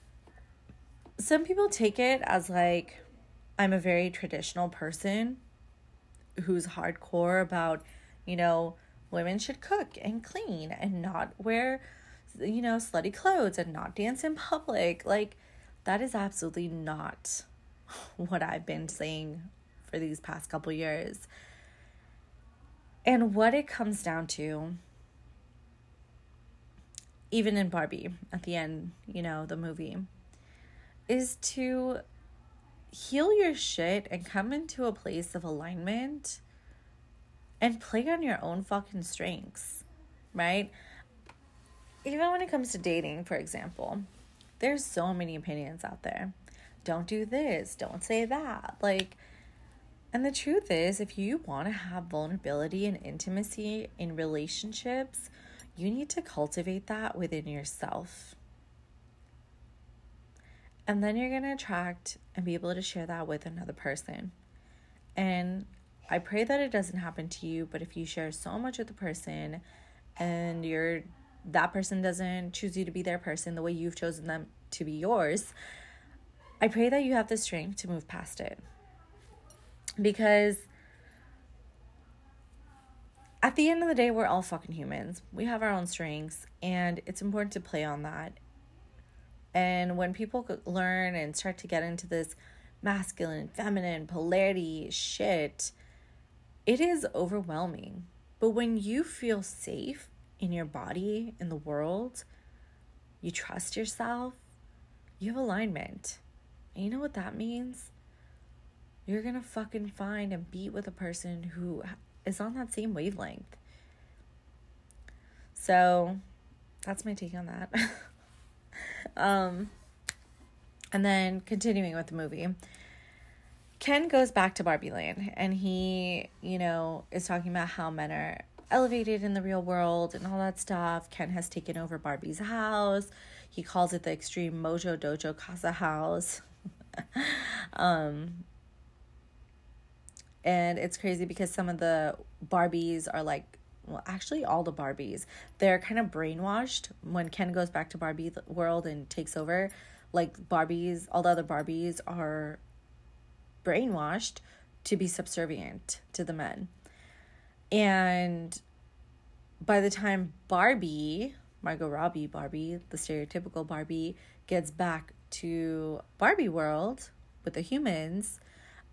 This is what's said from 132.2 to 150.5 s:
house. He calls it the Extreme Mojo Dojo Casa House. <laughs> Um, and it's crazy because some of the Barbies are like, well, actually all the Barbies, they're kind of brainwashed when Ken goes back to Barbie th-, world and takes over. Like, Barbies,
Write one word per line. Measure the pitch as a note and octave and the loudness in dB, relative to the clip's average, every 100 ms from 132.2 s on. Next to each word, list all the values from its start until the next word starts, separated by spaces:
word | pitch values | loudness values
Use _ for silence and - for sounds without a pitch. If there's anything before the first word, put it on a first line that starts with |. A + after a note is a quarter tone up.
| D#3+ D#3 | -4 -6
house. | G#3 A3+ G#3+ G#3+ G3+ G3 G3+ - - - - | -4 -2 2 4 4 4 0 -12 -20 -20 -12
He | - | -10
calls | E3+ F#3 F3+ | -2 4 4
it | F3 | 2
the | E3 | -2
Extreme | D#3+ - - E3 E3 | -4 -4 -2 -2 0
Mojo | D#3+ E3+ F3 D#3+ | 0 0 0 -2
Dojo | D3 D#3 D#3 D#3 | -2 -2 -4 -6
Casa | - F3+ E3+ | -10 -2 -2
House. | E3+ E3 D#3 D#3+ F3 F3 - - | 0 0 2 0 0 -2 -6 -10
<laughs> | - F3 - - - - B3+ - - - - - | -16 -16 -16 -16 -14 -8 -2 -2 -2 -2 -6 -6
Um, | - F3+ E3 D3+ D3 E3+ F3 - - - - - - - - - - - - - - - - - - - - | 2 4 4 2 -2 -6 -8 -14 -20 -20 -20 -20 -20 -20 -20 -20 -20 -20 -20 -20 -20 -20 -20 -20 -20 -20 -2
and | F3 F3+ F3 F3 | 2 4 4 2
it's | F3+ - | -2 -2
crazy | G3 F3 | -2 0
because | F3+ - F3+ | -2 -2 -2
some | - F3+ | 0 -2
of | E3 | 2
the | E3+ D#3+ D3+ - - - | 2 4 2 -2 -12 -12
Barbies | D3+ F3+ F3 E3+ E3 E3 E3 | 2 4 4 4 0 0 -2
are | D#3+ | -2
like, | D#3 C#3 - - - - - | 0 -2 -4 -20 -20 -20 -10
well, | - - | -10 -6
actually | F#3+ - D#4 | -8 -4 -2
all | - E3 | 2 2
the | E3 | 2
Barbies, | D3+ C#3 C#3 C#3 - - - - - | -2 -4 -4 -6 -8 -10 -16 -14 4
they're | G3 F3+ | 6 6
kind | - A3 | 4 0
of | G3+ | 0
brainwashed | D#3 D#3+ D#3+ F#3+ A3 B3+ - - - | 0 -2 -2 0 0 0 -4 -6 -12
when | D#3+ F3 E3 | -2 -2 -2
Ken | - F3+ | -2 0
goes | F3+ F3 | 2 0
back | D#3+ D#3+ | 0 -4
to | D#3+ | -4
Barbie | D#3+ D#3 E3 | -4 -2 -6
th-, | - - | -6 -8
world | F3 E3+ E3+ E3 | 0 2 2 0
and | D3 C#3 | -6 -6
takes | - D3+ D#3+ | -6 -4 -4
over. | D#3 F3+ G3 - - - - | 0 0 0 -4 -20 -20 0
Like, | F3 E3+ - | 2 2 -2
Barbies, | F#3 | 0